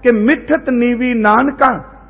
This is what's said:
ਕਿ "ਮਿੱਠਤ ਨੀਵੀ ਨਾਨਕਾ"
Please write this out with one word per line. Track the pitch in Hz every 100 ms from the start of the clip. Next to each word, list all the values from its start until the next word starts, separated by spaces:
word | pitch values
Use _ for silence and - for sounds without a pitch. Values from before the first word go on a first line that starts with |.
ਕਿ | 247
"ਮਿੱਠਤ | 226 220 330 - 311 302
ਨੀਵੀ | 247 240 240 254
ਨਾਨਕਾ" | 240 214 220 269 277 269 196 - -